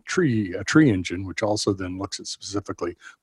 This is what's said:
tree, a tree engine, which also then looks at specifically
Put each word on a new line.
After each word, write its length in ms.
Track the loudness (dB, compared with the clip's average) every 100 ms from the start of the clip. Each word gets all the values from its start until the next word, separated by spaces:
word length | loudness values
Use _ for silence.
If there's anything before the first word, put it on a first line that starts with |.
| -4
tree, 480 | 0 2 2 0
a 100 | -4
tree 240 | 4 6 6
engine, 380 | 4 0 -6 -6
which 160 | -4
also 320 | -2 0 0
then 240 | -2 -4 -6
looks 200 | -8 -10
at 60 | -10
specifically 720 | -12 -8 -8 -8 -8 -8 -8 -18 -10